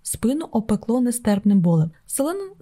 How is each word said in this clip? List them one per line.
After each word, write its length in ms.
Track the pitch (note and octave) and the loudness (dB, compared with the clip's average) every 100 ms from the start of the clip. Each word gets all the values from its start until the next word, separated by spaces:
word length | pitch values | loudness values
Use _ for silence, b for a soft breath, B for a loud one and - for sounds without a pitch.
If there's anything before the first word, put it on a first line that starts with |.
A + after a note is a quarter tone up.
Спину 440 | - - A3 C#4+ E4 | -8 -4 -2 -2 -4
опекло 500 | A3 G#3+ G#3 - A#3+ | -4 -2 -2 -2 0
нестерпним 600 | B3 A#3+ - G3+ G#3 G3+ | 0 -2 0 0 4 4
болем. 300 | F3 E3 D#3+ b b | 4 2 0 b b
Селена 380 | - C#4+ G4 G4 - | -4 -2 -4 -8 -8